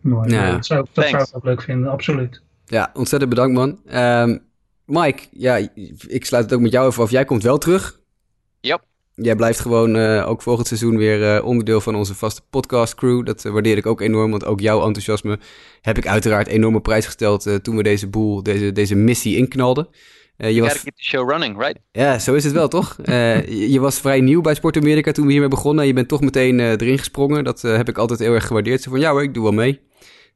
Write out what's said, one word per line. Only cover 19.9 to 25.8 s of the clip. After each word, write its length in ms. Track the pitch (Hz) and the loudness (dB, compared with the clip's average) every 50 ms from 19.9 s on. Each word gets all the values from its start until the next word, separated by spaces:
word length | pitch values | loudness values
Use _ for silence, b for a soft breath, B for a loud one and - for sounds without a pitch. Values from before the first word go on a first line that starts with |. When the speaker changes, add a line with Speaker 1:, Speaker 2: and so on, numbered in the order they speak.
| b b b b b b b b b | b b b b b b b b b
Speaker 2:
Eh, 120 | - 107 110 | -6 -4 0
je 60 | 110 | 0
Speaker 3:
You 60 | 113 113 | 2 2
Speaker 2:
was 60 | 143 147 | 0 0
Speaker 3:
gotta 120 | - - | -4 -6
keep 120 | 139 - | -14 -16
the 80 | _ - | _ -10
show 260 | - - 131 127 127 | -6 -4 -4 -2 -2
running, 280 | 147 165 156 117 101 101 | -2 -2 -2 -6 -6 -4
right? 200 | 123 143 - - _ _ - | -6 -6 -6 -8 _ _ -4
Speaker 2:
Ja, 260 | 113 135 143 131 113 | -2 0 0 0 0
zo 160 | - 127 135 | 0 0 0
is 100 | 151 143 | 0 0
het 80 | 147 143 | 0 0
wel, 160 | 170 156 135 | 0 0 0
toch? 280 | - 180 - - - | 0 -2 -4 -4 -8
Speaker 3:
<laughs> 80 | - - | -10 -4
Speaker 2:
Eh, 420 | - 127 123 117 117 113 160 - - | -2 0 2 2 2 2 0 0 -2
je, 220 | 113 101 104 113 | -4 -4 0 2
je 100 | 135 131 | 2 2
was 200 | 131 139 131 - | 2 2 -2 -2
vrij 200 | - 139 139 135 | -2 0 2 4
nieuw 200 | 131 131 151 175 | 4 4 4 4
bij 140 | 160 160 151 | 4 2 0
Sport 220 | - - 160 151 | 0 0 0 0
Amerika 360 | 160 147 151 151 151 147 156 143 | 2 2 4 2 2 2 0 0
toen 120 | - 147 | 0 2
we 40 | 139 | 2
hiermee 200 | 143 143 143 135 | 4 4 2 2
begonnen 320 | 135 - - 143 151 156 | 0 0 0 0 0 2